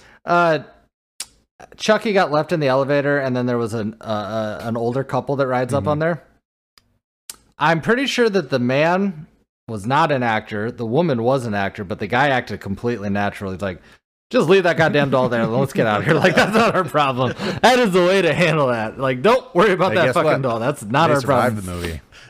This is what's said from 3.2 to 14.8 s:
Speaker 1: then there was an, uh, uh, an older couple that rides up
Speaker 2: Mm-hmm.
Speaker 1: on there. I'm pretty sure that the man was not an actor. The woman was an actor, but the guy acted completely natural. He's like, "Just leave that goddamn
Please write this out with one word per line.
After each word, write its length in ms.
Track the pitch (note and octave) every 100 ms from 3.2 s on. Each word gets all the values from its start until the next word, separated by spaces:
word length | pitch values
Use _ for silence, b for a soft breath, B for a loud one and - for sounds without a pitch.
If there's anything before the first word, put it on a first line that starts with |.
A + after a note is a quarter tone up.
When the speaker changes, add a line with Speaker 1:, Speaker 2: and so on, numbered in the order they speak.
| C3+ B2
Speaker 1:
then 100 | B2
there 120 | A#2+
was 160 | A#2
an, 220 | A2+ G#2+ G#2+
uh, 40 |
uh, 540 | G#2 G#2+ G2+ A2 G#2+ G2+
an 140 | A2 A#2
older 280 | A#2 B2
couple 320 | C3 C3+ B2 C#3
that 100 | C3+
rides 280 | B2+ B2+
up 80 | C#3
Speaker 2:
Mm-hmm. 60 | G2
Speaker 1:
on 80 | D3+
there. 240 | D#3+ E3 - _ _ _ _ _ _ _ _ _ - - _ -
I'm 220 | D3 E3
pretty 260 | C3+ A#3 C4+
sure 240 | - A#3
that 200 | G3 C#3+
the 80 | C3+
man 680 | B2 C3+ D#3+ F3+ G3+ D#3 D#3 _ _ _ -
was 180 | A2 G2+
not 240 | C3+ D#3+
an 100 | C#3
actor. 480 | B2 A2 G#2+ G#2+ A2
The 160 | B2 A#2
woman 360 | B2 F3 B2
was 220 | A#2 C#3 B2
an 80 |
actor, 300 | G#2 G2 -
but 140 | F#2+ G#2+
the 80 | G#2
guy 220 | A#2+ C#3+
acted 320 | B2+ A#2+ G2+
completely 500 | - G2 A#2+ A#2+ G2+
natural. 420 | G2+ G2+ - G2
He's 80 | F#2
like, 200 | G2 F2+ b b _ _ _
"Just 180 | B3 D#3+
leave 140 | G3
that 120 | F3
goddamn 320 | D3+